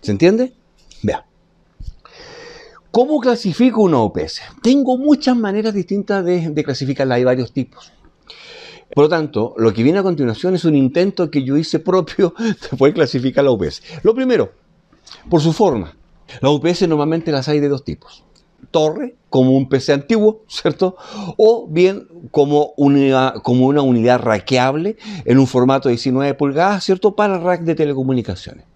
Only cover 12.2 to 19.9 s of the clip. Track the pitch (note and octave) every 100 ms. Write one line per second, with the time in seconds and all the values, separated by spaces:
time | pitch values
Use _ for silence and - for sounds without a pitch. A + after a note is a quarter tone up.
12.2 | F#3 - A3+ G3 - - C3+ F#3 C#3+ C3+
13.2 | B2+ B2 C#3 A#2 F2 - - E3 - A3+
14.2 | C4 A#3 G#2 _ _ _ _ _ _ -
15.2 | - E3+ D#3 D#3+ G3+ B2 D#2+ - _ _
16.2 | _ - C3 D3 D#3+ F3 F3+ D3+ D3 D#3+
17.2 | D#3+ C#3+ C3 D3+ C#3+ C#3 - D3+ - -
18.2 | _ _ _ _ - E3 D#3 F3 C4 -
19.2 | _ C3 C3 C3 C3 C3+ C3